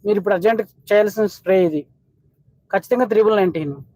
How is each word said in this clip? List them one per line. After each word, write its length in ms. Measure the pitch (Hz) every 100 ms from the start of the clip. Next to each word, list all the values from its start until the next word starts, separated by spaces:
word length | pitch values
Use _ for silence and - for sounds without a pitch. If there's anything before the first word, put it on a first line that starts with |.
| 208
మీరు 120 | 202
ఇప్పుడు 160 | 190
అర్జెంట్ 280 | 190 202 226 214 _ -
చేయాల్సిన 340 | 208 208 214 208
స్ప్రే 380 | - 180 190
ఇది 220 | 175 151 - _ _ _ _ _ _ _ _
ఖచ్చితంగా 320 | 190 - 247
త్రిబుల్ 320 | 247 214 214 214
నైన్టీన్. 380 | 185 160 147 139 -